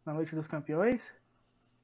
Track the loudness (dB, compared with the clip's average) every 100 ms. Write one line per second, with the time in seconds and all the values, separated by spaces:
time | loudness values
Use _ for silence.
0 | -6 -2 -2 -2 -4 -6 0 2 4 2
1 | -2 -20 _ _ _ _ _ _